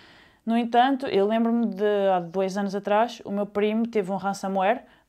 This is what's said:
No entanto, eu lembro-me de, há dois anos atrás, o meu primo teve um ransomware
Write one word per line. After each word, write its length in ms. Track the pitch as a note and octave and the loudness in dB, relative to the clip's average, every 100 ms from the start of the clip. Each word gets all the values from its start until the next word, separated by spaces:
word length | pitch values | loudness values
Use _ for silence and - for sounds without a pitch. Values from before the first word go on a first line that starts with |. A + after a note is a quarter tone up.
| - - - _ - | -20 -20 -20 _ -2
No 100 | A3+ | -2
entanto, 520 | A#3+ A#3 B3+ C4+ C#4 | 2 4 4 2 0
eu 180 | G3 G3+ | 2 2
lembro-me 400 | A3+ A#3 A#3 A3+ | 2 0 0 -2
de, 180 | F#3 G#3 G#3 G3 F#3 | 0 0 2 2 2
há 40 | |
dois 360 | E3+ F3+ F#3+ F#3+ | 0 -2 -2 -2
anos 200 | G3+ G3 | -4 -4
atrás, 440 | G3+ G#3 A#3+ A#3 - | 0 2 2 -4 -8
o 60 | |
meu 160 | G3+ G3+ | -6 -4
primo 380 | G#3 G#3+ A3 A#3 | 0 0 0 0
teve 260 | A3+ F3+ | -2 -2
um 40 | F#3+ | -4
ransomware 680 | F#3+ G3 G3 F#3+ F#3+ B3+ - _ | -4 -4 -4 0 0 0 -4 _